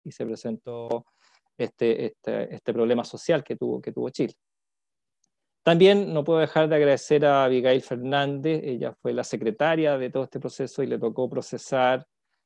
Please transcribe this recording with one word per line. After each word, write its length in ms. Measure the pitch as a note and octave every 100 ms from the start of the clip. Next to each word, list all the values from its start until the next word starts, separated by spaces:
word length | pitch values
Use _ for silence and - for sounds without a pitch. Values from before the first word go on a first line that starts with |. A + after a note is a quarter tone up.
y 80 | -
se 160 | - A2+
presentó 760 | A2 A#2+ A2+ - A#2+ A#2 A#2 - _ _ _ _ -
este, 500 | A#2+ - A#2 A2+ B2
este, 460 | - - A2 A2+
este 200 | - -
problema 320 | A2+ A#2 A#2+
social 400 | A#2 - - D#3+
que 100 | C#3+
tuvo, 260 | - A#2+ B2+
que 120 | B2+
tuvo 180 | C3 A#2+
Chile. 240 | - B2 - _ _ _ _ _ _ _ _ _ _ _ _
También 500 | - E3+ F#3+ G3+ F3+
no 120 | D#3
puedo 160 | D3 D#3+
dejar 280 | D3+ D#3+ D#3
de 60 |
agradecer 500 | D#3 C#3+ C3 - D3
a 200 | D3 C#3
Abigail 380 | C3 B2+ B2+ C3
Fernández, 760 | - B2 B2+ C#3+ C#3+ C#3 D#3 D#3
ella 280 | D3 A#2+ B2+ -
fue 120 | B2
la 100 | A#2+
secretaria 760 | A#2+ A2+ A2 G#2+ D3+ E3 D3+ C#3
de 140 | B2+
todo 140 | C3+
este 160 | B2+ B2+
proceso 420 | C3 - C3 -
y 60 | C3
le 100 | A#2
tocó 320 | A#2 A2 B2
procesar, 720 | B2+ - A#2+ - C3 B2+ C3 - _ _ _